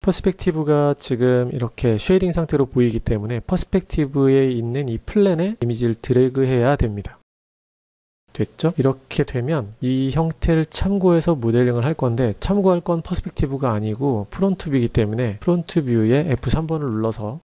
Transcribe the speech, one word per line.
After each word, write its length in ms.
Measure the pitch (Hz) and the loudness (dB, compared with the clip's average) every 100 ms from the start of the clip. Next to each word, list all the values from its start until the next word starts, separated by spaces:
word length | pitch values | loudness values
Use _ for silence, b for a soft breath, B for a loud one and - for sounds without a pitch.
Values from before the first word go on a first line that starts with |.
퍼스펙티브가 920 | - 180 196 180 - 160 151 147 143 143 | 0 0 0 -2 -2 -2 2 2 2 0
지금 500 | - 123 123 123 123 | -4 0 2 2 0
이렇게 440 | 135 117 - 123 107 | -2 -6 -2 0 0
쉐이딩 360 | - 185 185 | 2 2 2
상태로 320 | 165 160 151 131 | -2 0 0 0
보이기 340 | 127 120 113 | 2 2 0
때문에 400 | - 113 104 120 | -2 -2 -2 -6
퍼스펙티브에 1080 | - 180 - 190 - 185 143 139 135 135 135 | -2 -2 0 -2 -2 -4 -2 2 4 4 4
있는 380 | 123 117 127 139 | 0 -2 -4 -4
이 80 | 113 | -6
플랜에 580 | - 208 196 165 180 226 | -2 2 2 2 -2 -2
이미지를 340 | 117 113 120 113 | -4 0 -2 -2
드래그해야 800 | - 123 127 131 131 131 120 143 | 2 4 4 2 0 2 2 2
됩니다. 420 | 117 101 - - _ _ _ _ _ _ _ _ _ _ _ | 0 -2 -10 -16 _ _ _ _ _ _ _ _ _ _ _
됐죠? 400 | - 107 - 160 - | -6 -6 -2 -4 2
이렇게 460 | 131 131 _ - | 0 0 _ -4
되면 500 | 143 123 120 160 104 107 | -2 -2 -2 -4 -4 -6
이 300 | 127 131 135 | -4 -2 0
형태를 540 | 131 165 160 - 160 156 | 0 -2 -2 0 0 0
참고해서 680 | - 190 202 185 170 160 156 | -2 -2 2 4 2 2 0
모델링을 480 | 117 117 123 120 | 2 2 2 2
할 120 | 123 160 | -2 -2
건데, 380 | 131 117 123 101 | -2 0 -2 -2
참고할 400 | - 202 185 175 | -2 2 2 0
건 220 | 170 170 | 0 -4
퍼스펙티브가 720 | - 175 - - 147 135 135 | -2 -6 -6 -4 -4 -2 -2
아니고 560 | 107 107 107 139 117 101 | -2 -2 -2 -2 -2 -4
프론트 400 | - 196 185 165 | -2 -2 -2 0
뷰이기 180 | 135 117 | 0 2
때문에 500 | - 107 110 123 104 | 2 0 0 -2 -4
프론트 440 | - 175 165 - | 0 0 0 -2
뷰에 420 | 135 117 110 131 165 | 0 2 4 2 2
에프 200 | 123 - | -2 0
삼 180 | 143 160 | -2 0
번을 200 | 160 147 | -4 -4
눌러서 540 | 110 110 110 107 139 _ | -2 -2 -4 -8 -10 _